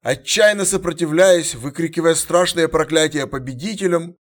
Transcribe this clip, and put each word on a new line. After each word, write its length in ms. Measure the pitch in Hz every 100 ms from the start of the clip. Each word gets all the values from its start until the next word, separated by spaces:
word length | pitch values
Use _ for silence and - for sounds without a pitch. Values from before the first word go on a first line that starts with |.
отчаянно 640 | 117 135 - 208 208 208
сопротивляясь, 920 | 190 190 175 156 165 156 190 175 160 123
выкрикивая 580 | 131 139 165 160 165
страшные 540 | 160 - 170 175 170 160
проклятия 580 | 160 156 160 156 151 131
победителям, 880 | 135 131 127 185 196 190 170 170 175 _